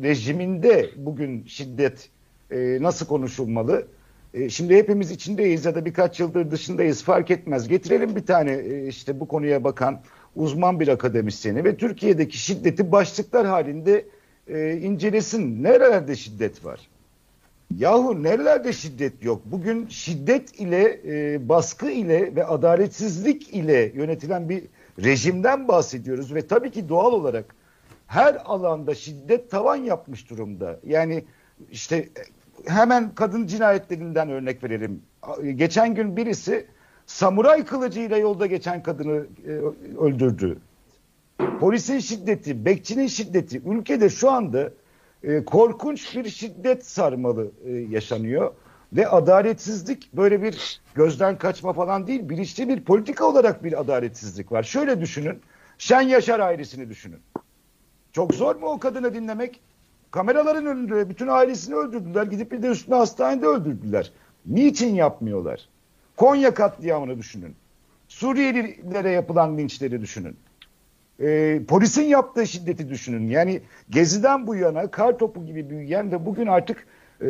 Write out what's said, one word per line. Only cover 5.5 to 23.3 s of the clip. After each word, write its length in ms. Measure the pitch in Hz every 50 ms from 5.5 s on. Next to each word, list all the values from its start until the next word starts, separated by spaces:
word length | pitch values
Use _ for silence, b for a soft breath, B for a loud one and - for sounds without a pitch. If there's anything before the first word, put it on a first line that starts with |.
| 165 160 143
ya 100 | 170 160
da 100 | 170 160
birkaç 340 | 170 165 180 185 175 - -
yıldır 320 | 180 165 165 175 170 151
dışındayız, 520 | 151 151 - - 180 180 175 160 143 - -
fark 280 | 170 185 180 170 -
etmez. 360 | 180 170 - 160 143 127 113
Getirelim 480 | 120 170 185 - 165 - 240 233 226 208
bir 100 | 202 -
tane, 260 | - 185 170 156 143
e, 360 | 135 139 90 101 135 139 135
işte 320 | 135 123 - - 135 139 131
bu 80 | 156
konuya 360 | - - 156 147 147 143 139 120
bakan 360 | 139 - - 127 113 143 - b b b b b b _
uzman 440 | - 156 151 135 160 180 180 185 160
bir 80 | 170
akademisyeni 760 | 143 131 120 - 123 117 117 107 104 101 - - 107 101 135 170
ve 140 | 202 208
Türkiye'deki 600 | - 220 240 196 - 202 214 185 160 156 - -
şiddeti 540 | - - - 196 - - 175 170 - 202 170
başlıklar 560 | 185 202 185 160 - - 214 - - 240 214
halinde, 580 | 196 190 175 147 139 143 160 156 185 202 208 - b b b b b b b b
e, 300 | - 151 156 156 156 165
incelesin. 840 | 170 165 196 202 156 180 214 202 220 185 - 214 226 180 127 113 107 135
Nerelerde 520 | 196 254 254 262 254 220 190 147 135 139
şiddet 500 | - - 110 107 101 110 101 - - 85
var? 140 | 78 62 - - _ _ _ _ _ _ _ _ _ _ _ _ _ _ _ _ - 87
Yahu 460 | 87 120 170 220 247 254 262 214 160 147
nerelerde 500 | 160 214 240 294 302 302 - 233 247 -
şiddet 500 | - - 160 131 117 143 135 - - 104
yok? 180 | 117 117 101 -
Bugün 420 | 104 160 190 165 214 226 226 220
şiddet 720 | 220 - - - - 170 139 139 170 254 277 - - - -
ile, 420 | 208 175 175 180 202 226 - - -
e, 440 | - 151 151 151 147 147 147 123 113
baskı 400 | 160 170 160 - - - 226 294
ile 460 | 403 254 208 170 160 170 196 - -
ve 100 | - 170
adaletsizlik 1080 | - 165 143 156 165 170 175 202 196 - - 208 214 165 170 202 285